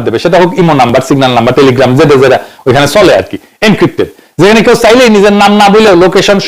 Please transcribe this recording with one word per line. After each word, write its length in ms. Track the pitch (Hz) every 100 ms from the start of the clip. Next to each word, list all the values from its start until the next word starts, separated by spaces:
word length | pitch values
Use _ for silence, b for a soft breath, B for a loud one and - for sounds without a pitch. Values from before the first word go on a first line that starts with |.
| 117
দেবে, 120 | 113
সেটা 140 | 175 175
হোক 100 | 175 180
ইমো 120 | 170 147
নাম্বার, 200 | 120 131 -
সিগন্যাল 260 | 139 131 120
নাম্বার, 160 | 120 123
টেলিগ্রাম, 320 | 135 123 127 131
যেটা 160 | 156 139
যেটা 140 | 131 123 B B 135
ওইখানে 200 | 131 143 214
চলে 180 | 180 104
আর 60 | 95
কি, 80 | - b b 214
এনক্রিপ্টেড, 420 | 190 165 - 98 - b b
যেখানে 200 | 190 226 208
কেউ 100 | 226
চাইলেই 260 | 220 240 240 208
নিজের 200 | 202 202
নাম 100 | 202 208
না 60 | 202
বলেও 220 | 214 214 175
লোকেশন, 340 | 180 190 190 196